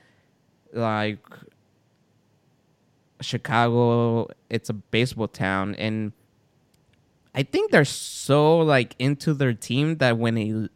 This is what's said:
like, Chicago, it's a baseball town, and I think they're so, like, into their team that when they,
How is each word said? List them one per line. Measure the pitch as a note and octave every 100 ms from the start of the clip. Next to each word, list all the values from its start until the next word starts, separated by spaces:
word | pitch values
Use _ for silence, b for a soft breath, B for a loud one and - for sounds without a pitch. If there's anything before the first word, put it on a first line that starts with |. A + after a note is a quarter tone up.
| _ _ _ _ _ _ _
like, | A#2 A2+ G#2+ G#2+ G#2 - - - _ _ _ _ _ _ _ _ _ _ _ _ _ _ _ _ -
Chicago, | - A#2+ - A2+ A#2+ A#2 A#2+ A#2 A#2 A#2 - - -
it's | A2+ -
a |
baseball | G#2+ - A2 B2 A2+ G#2+
town, | - F#2+ F#2+ G2 -
and | A2 A2 G#2+ - _ _ _ _ _ _ _ _ _ _ _
I | C3
think | - F4 G#4
they're | A3 C#3+
so, | - - - - C#3+ D3+ E3
like, | D#3 C3+ A2 -
into | B2+ C#3+ -
their | C#3+ C3+
team | G#2+ - B2 D3+ D#3+
that | B2+ A#2
when | A#2
they, | A2+ G#2+ A2 G#2+